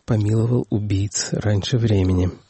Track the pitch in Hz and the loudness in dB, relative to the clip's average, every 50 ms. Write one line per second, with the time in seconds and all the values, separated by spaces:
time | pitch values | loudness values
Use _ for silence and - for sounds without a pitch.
0 | - - 127 107 104 104 110 113 113 117 123 123 - - - 104 104 104 101 95 | -2 -2 0 0 2 2 2 0 2 2 0 0 0 -2 -4 -4 -2 -2 -2 -2
1 | 98 101 - - - - - - - 104 107 101 92 - - 120 110 110 107 98 | -2 -2 -4 -6 -6 -4 -4 -4 -2 0 0 0 0 0 0 0 2 2 2 2
2 | 92 92 92 90 90 90 - - - _ | 2 2 2 2 0 0 -2 -6 -12 _